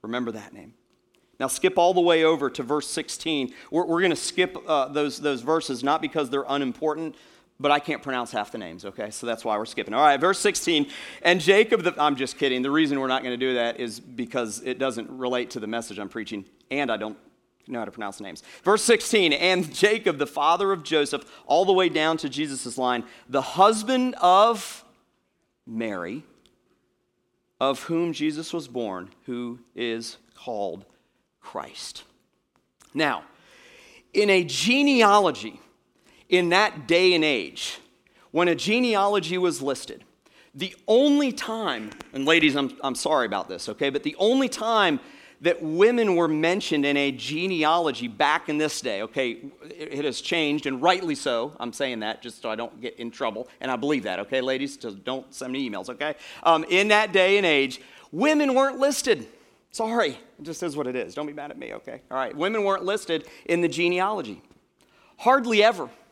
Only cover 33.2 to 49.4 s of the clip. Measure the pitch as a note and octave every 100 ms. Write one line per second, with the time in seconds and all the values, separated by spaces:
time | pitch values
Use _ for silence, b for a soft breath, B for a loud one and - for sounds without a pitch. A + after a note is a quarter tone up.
33.2 | - B B B B B B B B F#3+
34.2 | G#3 F#3+ E3 - F3+ C4 C#4+ C4 G#3+ G#3
35.2 | F#3 C3+ A2 - _ _ _ _ b b
36.2 | b F3+ F3 F3+ G#3 D#3 A#2+ E3+ F#3 F3
37.2 | D#3 B2+ D2+ - - - _ _ _ b
38.2 | b D#3 F3 D#3 F3+ A3+ B3+ G#3 G3+ G#3
39.2 | D#3+ F3+ F3+ C#3 C#3 C3 - - _ _
40.2 | b b b C#3+ F#3 - - A3+ D4 C#4+
41.2 | C#4 - - A3 G3 A#2+ G#2+ - - C3+
42.2 | C3+ E3 D3+ C#3 C3+ - C#3 B2 D3+ D3+
43.2 | A2+ G2+ E2+ F2+ - G#2 C#3+ C#3 D3 -
44.2 | G3+ C4 C4 - A3 A3+ F#3+ C#3+ B B
45.2 | B B D#3+ E3+ D#3 D#3+ G#3+ B3 G#3+ F3
46.2 | E3 D#3 D#3+ F#3+ - D3+ C#3+ C#3+ C#3+ C3
47.2 | A#2 D#3 F#3 F3 D3+ E3+ D#3+ A#2 A#2+ G2+
48.2 | D3 D#3+ - D3+ D3+ - B2 G2 A2 C#3+
49.2 | B2 A2